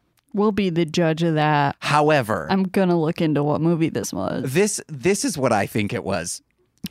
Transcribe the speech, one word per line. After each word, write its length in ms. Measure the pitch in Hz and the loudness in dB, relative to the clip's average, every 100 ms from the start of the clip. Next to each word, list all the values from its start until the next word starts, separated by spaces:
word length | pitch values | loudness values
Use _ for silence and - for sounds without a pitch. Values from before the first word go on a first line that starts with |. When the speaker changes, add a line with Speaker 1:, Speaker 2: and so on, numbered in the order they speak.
| _ _ _ | _ _ _
Speaker 1:
We'll 160 | 202 208 | 0 0
be 180 | 202 190 | 2 0
the 180 | 165 170 | 0 0
judge 360 | 170 165 160 | 0 0 2
of 120 | 170 156 | 0 2
that. 400 | 151 147 143 - | 2 2 2 -2
Speaker 2:
However, 720 | 147 147 151 151 110 101 73 | 0 2 4 2 2 -2 0
Speaker 1:
I'm 140 | 190 | -2
gonna 360 | 185 196 180 170 | 0 0 2 2
look 200 | 156 175 | 0 0
into 240 | 165 143 | 0 0
what 160 | 147 147 | 0 0
movie 300 | 165 165 160 | 0 2 0
this 220 | 117 - | -2 -6
was. 400 | 90 92 - 131 | -6 -4 -4 -2
Speaker 2:
this, 280 | 143 208 - - | 0 0 -2 -10
this 360 | 147 175 202 | -4 0 0
is 140 | 277 156 | -2 -2
what 140 | 127 | 0
I 140 | 104 101 | 2 0
think 260 | 113 104 | -2 -2
it 100 | 117 | -4
was. 400 | 92 98 85 - - _ _ _ - | -4 -4 -6 -10 -14 _ _ _ -16